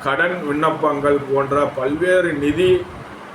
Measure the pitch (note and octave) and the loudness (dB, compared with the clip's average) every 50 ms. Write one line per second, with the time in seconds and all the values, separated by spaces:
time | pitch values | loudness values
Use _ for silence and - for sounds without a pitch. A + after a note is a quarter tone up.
0 | - C#3 C#3 D#3 E3+ F3+ F3+ F3 D3+ C#3+ C#3+ D3+ D#3+ D#3+ D#3 D3+ D#3 D3 C#3+ C#3 | -4 -2 0 0 0 0 0 -4 -4 -4 -2 0 0 0 0 0 0 0 0 0
1 | C#3+ C#3+ C#3+ C#3 C3+ C3 C3+ C#3 C#3 C3+ C#3 D3 C#3+ C3+ - - D#3+ C#3+ D3 D#3 | 2 2 2 2 0 0 0 0 0 2 0 0 0 0 -2 -2 -2 -2 0 0
2 | F3+ F3+ F3+ F#3 F3 E3+ D3+ C#3+ C#3+ D3 D3 E3+ F#3 F#3 F#3 F3+ F3 - - - | 2 2 4 4 2 2 0 0 0 0 2 2 4 4 4 4 2 -4 -12 -14
3 | - - - - - - - | -16 -16 -16 -18 -18 -18 -18